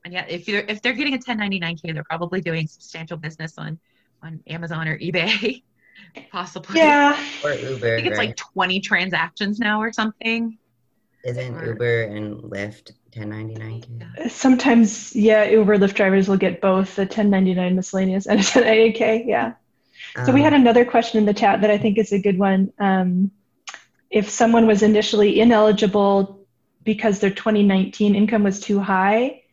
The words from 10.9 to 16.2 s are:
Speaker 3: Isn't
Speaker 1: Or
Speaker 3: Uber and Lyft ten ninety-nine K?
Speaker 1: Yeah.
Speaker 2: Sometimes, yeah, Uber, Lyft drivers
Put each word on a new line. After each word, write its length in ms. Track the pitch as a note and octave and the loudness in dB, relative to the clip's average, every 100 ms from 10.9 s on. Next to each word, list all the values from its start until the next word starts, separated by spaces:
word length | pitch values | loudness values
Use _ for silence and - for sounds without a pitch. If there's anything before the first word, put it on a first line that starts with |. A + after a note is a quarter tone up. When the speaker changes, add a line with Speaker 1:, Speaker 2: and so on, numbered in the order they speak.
| _ _ _ B2+ | _ _ _ -10
Speaker 3:
Isn't 300 | B2 B2+ A#2 | -8 -10 -10
Speaker 1:
Or 80 | A#2 | -10
Speaker 3:
Uber 380 | A2 A#2+ A#2 | -4 -2 -2
and 340 | A2 G#2+ G#2+ G#2 | -4 -8 -10 -12
Lyft 500 | - G2 G#2 G#2+ - _ _ | -12 -10 -10 -12 -20 _ _
ten 160 | A2 G#2 | -14 -12
ninety-nine 500 | A2 A2 A2 A2 A#2 | -10 -12 -12 -12 -14
K? 80 | - - | -14 -16
Speaker 1:
Yeah. 280 | - - E4 | -16 -10 -10
Speaker 2:
Sometimes, 840 | - C4+ B3+ C4+ A#3 G#3+ - - | 0 2 2 4 4 4 0 -8
yeah, 300 | A#3+ G#3+ G#3+ | 0 4 4
Uber, 340 | G3+ A3 G3+ G#3 | 4 4 4 4
Lyft 180 | G3 G3 | 2 2
drivers 340 | G3 G3 | 2 4